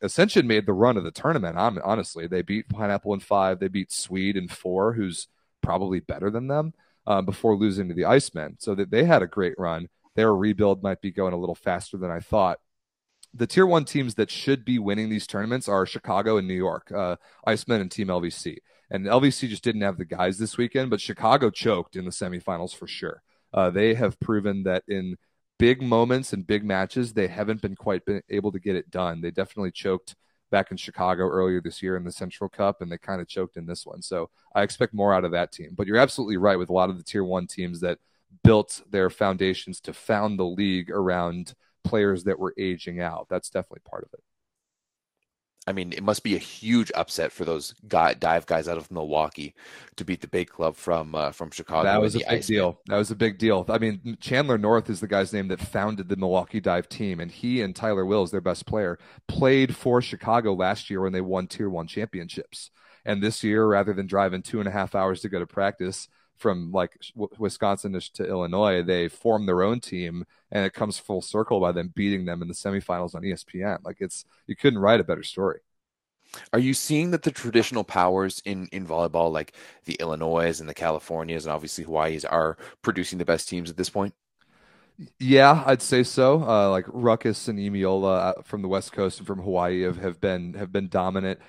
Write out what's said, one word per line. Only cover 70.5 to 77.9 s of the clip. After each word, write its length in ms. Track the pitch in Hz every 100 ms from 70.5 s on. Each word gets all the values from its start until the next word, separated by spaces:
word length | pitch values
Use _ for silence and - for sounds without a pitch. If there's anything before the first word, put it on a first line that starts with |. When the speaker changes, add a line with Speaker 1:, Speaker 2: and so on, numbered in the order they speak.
Speaker 1:
and 120 | 104
it 80 | 98
comes 240 | - 107 -
full 240 | - 95
circle 380 | - 107 110 104
by 140 | 90
them 200 | 87 87 -
beating 300 | 98 98 90
them 160 | 87
in 60 | 87
the 60 |
semifinals 600 | 85 101 98 - 87 87 82
on 80 |
E 80 | 95
S 100 | 87
P 180 | - 90
N. 180 | 101 90
Like, 140 | - 95
it's, 260 | 95 - - _ -
you 80 |
couldn't 240 | 101 143 113
write 220 | 101 113
a 40 |
better 200 | - 82
story. 360 | - - 98 - _ _ _ _ _ _ _ - -
Speaker 2:
Are 80 | 117
you 140 | 131
seeing 360 | 135 - 151 175
that 140 | 170
the 80 | -
traditional 500 | - 120 113 110 117
powers 580 | 98